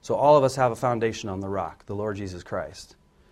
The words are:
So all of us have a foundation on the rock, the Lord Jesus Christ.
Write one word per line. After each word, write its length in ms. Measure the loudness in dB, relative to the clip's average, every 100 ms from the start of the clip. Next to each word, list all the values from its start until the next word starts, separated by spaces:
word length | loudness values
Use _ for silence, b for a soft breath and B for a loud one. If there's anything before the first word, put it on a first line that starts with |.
So 100 | -2
all 240 | 2 6 8
of 60 |
us 140 | 6 2
have 140 | 0
a 40 | 2
foundation 520 | -2 0 -2 -2 -8
on 120 | -6
the 100 | -4
rock, 380 | -4 -6 -10 -10
the 80 | -6
Lord 220 | -6 -6
Jesus 260 | -8 -12
Christ. 520 | -8 -8 -8 -14 -20 -20 _ b b